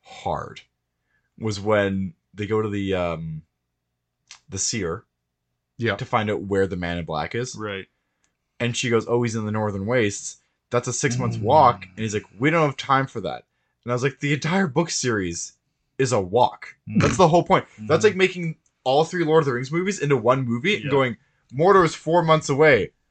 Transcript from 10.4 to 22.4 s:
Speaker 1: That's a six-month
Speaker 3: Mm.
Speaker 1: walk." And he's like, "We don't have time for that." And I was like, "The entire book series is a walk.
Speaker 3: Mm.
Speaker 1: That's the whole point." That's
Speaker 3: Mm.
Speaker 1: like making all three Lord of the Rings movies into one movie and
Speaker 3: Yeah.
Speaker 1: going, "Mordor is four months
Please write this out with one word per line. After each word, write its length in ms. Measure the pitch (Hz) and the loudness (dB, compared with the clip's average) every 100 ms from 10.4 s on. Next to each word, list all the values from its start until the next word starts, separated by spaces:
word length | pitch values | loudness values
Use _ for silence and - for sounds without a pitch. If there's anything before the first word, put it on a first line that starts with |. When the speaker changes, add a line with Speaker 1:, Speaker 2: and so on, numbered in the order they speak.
| _ _ _ | _ _ _
Speaker 1:
That's 160 | 120 127 | -4 -2
a 60 | |
six-month 420 | 117 113 123 120 117 | -4 -2 -2 -4 -2
Speaker 3:
Mm. 40 | |
Speaker 1:
walk." 420 | 104 151 131 98 | 2 6 6 4
And 140 | 90 - | -10 -8
he's 140 | 110 | -6
like, 100 | 101 - 92 | -6 -8 -2
"We 100 | 143 | 0
don't 160 | 170 | 2
have 120 | 151 135 | 0 -2
time 280 | - 135 135 | 0 0 0
for 140 | 117 | -6
that." 220 | 90 62 _ _ _ _ | -8 -8 _ _ _ _
And 80 | 120 | -6
I 40 | |
was 80 | 123 | -2
like, 160 | 139 - | -2 -4
"The 140 | 143 | -4
entire 340 | 147 156 190 185 | -2 -2 0 0
book 220 | 127 165 | -2 -2
series 640 | - 123 110 87 85 - _ _ _ _ - | -4 -2 -2 -2 -6 -12 _ _ _ _ -4
is 120 | 131 | 0
a 60 | 117 | 0
walk. 540 | 90 110 - - - - - | 0 2 2 0 -20 -18 -2
Speaker 3:
Mm. 120 | 107 | 2
Speaker 1:
That's 160 | 151 120 | 2 6
the 100 | 175 | 6
whole 160 | 170 | 6
point." 220 | - 175 - - | 4 2 2 -14
That's 220 | 107 160 | -2 2
Speaker 3:
Mm. 80 | 214 | 2
Speaker 1:
like 60 | |
making 400 | 185 185 180 165 156 _ _ | 2 0 0 -8 -8 _ _
all 180 | 127 139 | 0 2
three 200 | 160 180 | 2 0
Lord 180 | 156 160 | 4 4
of 40 | |
the 80 | 139 | 4
Rings 180 | 120 131 | -4 -4
movies 280 | 165 185 196 | -2 -2 -2
into 180 | 147 135 | 0 2
one 280 | 110 135 | 2 2
movie 300 | 123 120 160 | 0 -2 -2
and 100 | 208 | -2
Speaker 3:
Yeah. 60 | 135 | 0
Speaker 1:
going, 260 | 135 127 110 _ _ _ | 0 0 -4 _ _ _
"Mordor 320 | 123 175 196 | 0 6 6
is 80 | 165 | 4
four 300 | - 156 175 | 0 0 2
months 260 | 160 156 | 4 2